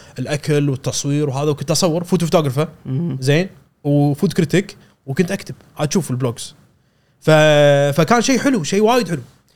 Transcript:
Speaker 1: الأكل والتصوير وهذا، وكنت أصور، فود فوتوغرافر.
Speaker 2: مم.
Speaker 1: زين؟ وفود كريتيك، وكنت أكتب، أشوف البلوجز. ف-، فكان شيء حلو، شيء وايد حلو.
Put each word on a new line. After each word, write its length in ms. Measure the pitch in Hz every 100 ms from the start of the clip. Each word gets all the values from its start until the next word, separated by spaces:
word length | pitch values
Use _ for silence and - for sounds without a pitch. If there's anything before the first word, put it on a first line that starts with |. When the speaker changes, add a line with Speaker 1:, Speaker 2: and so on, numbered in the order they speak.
| - -
Speaker 1:
الأكل 520 | 127 147 - 147 143
والتصوير 580 | 131 139 - 143 143 147
وهذا، 220 | 131 151
وكنت 200 | 143 139
أصور، 340 | 156 180 160
فود 160 | 175 185
فوتوغرافر. 480 | 170 180 147 120 - - -
Speaker 2:
مم. 300 | 131 175 131
Speaker 1:
زين؟ 280 | 131 147 190 - _ _
وفود 480 | 143 143 147 143 175
كريتيك، 440 | - 151 175 202 - _ _ -
وكنت 240 | 131 175
أكتب، 240 | 196 - - - -
أشوف 320 | 151 202 151
البلوجز. 440 | 127 131 117 - - _ _ _ _ _ _
ف-، 80 | - 156 151 147 147 143 143 139
فكان 260 | 156 240
شيء 160 | 226 254
حلو، 260 | 269 240
شيء 180 | 139 196
وايد 260 | 214 247 175
حلو. 120 | 160 117 _ _